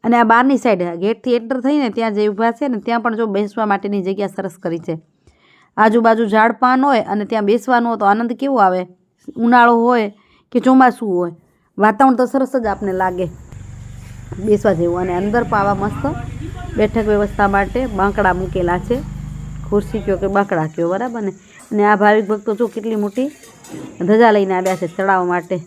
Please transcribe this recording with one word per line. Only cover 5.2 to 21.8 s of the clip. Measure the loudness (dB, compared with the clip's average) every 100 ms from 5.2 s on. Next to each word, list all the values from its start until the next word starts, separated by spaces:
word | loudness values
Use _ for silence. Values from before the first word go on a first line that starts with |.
| _ _ _ _ _ 2
આજુબાજુ | 4 4 4 2 2
ઝાડ | 4 2 2
પાન | 0 2
હોય | 2 2 0
અને | -4
ત્યાં | -2 -2 2
બેસવાનો | 0 2 0 0 0
તો | 2
આનંદ | 2 -2 -4
કેવો | -2 2 4
આવે. | 2 -6 _ _ _ -18 -4
ઉનાળો | 4 6 6 6 4
હોય | 2 0 -6 _ _ _
કે | 0
ચોમાસું | 4 6 6 2 -2 -2
હોય, | -2 -6 _ _ _ 0
વાતાવરણ | 0 4 2 4
તો | 0
સરસ | 0 0 -2
જ | -2
આપને | -4 -4
લાગે | -2 -2 -2 -6 -8 -20 -18 -18 -18 -18 -18 -18 -18 -16 -8 0
બેસવા | 2 2
જેવું. | 0 0 -2
અને | -2
અંદર | -2 0 -2
પણ | 0 0
આવા | 0 0
મસ્ત | -4 -4 -6 -6 -10 -10 -12 -12 -10 -2
બેઠક | -2 0 0
વ્યવસ્થા | 0 0 0 0
માટે | 2 0 -4 -4
બાંકડા | -2 -2 2 0
મૂકેલા | 0 -4 -4 -2 -2
છે. | -2 -6 -6 -10 -12 -12 -12 -12 -2
ખુરશી | -2 -2 -6
કયો | -4 -2
કે | 0
બાંકડા | 0 0 -2 -4
કયો, | -2 -2
બરાબર | -2 -4 -6
ને. | -8 -8 -20 -20 -6
અને | 0